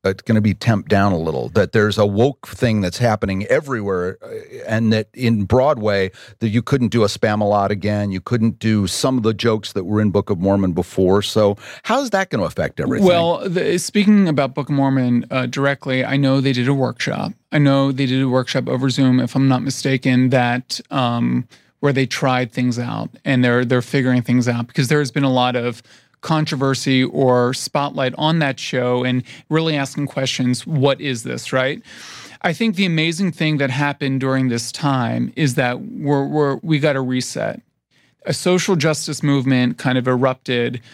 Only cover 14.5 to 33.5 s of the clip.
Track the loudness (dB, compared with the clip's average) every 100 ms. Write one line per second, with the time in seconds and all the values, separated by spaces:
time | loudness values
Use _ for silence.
14.5 | -2 -2 0 2 2 2 2 0 -4 -2
15.5 | 0 0 0 -2 -2 0 0 2 2 2
16.5 | 2 2 0 0 -4 -6 -4 -6 -8 -4
17.5 | 2 4 4 2 0 0 0 0 0 0
18.5 | -4 -2 -2 0 2 4 4 2 2 2
19.5 | 2 0 -4 -2 0 2 4 4 4 2
20.5 | -2 -6 -12 -6 -2 0 0 0 -2 -6
21.5 | -16 _ -4 -2 0 -2 0 0 0 -2
22.5 | -2 -2 -2 -4 -6 -8 -8 -2 2 4
23.5 | 2 2 0 0 0 2 0 2 2 2
24.5 | -2 -4 -2 0 2 0 -2 0 2 2
25.5 | 0 -4 -6 -16 -20 _ _ -2 -2 0
26.5 | 0 0 0 2 2 2 2 2 4 2
27.5 | -2 -4 -4 -4 -2 -4 -2 0 0 0
28.5 | -4 -4 -2 0 0 0 -2 -4 -14 -4
29.5 | -2 0 -2 -4 -6 -6 -4 -4 -2 -2
30.5 | -2 -2 0 2 0 -4 -6 -8 -10 -4
31.5 | -2 -2 -4 -12 -20 -20 -20 -20 -6 -4
32.5 | -2 -2 0 0 0 -2 -2 -4 -2 -2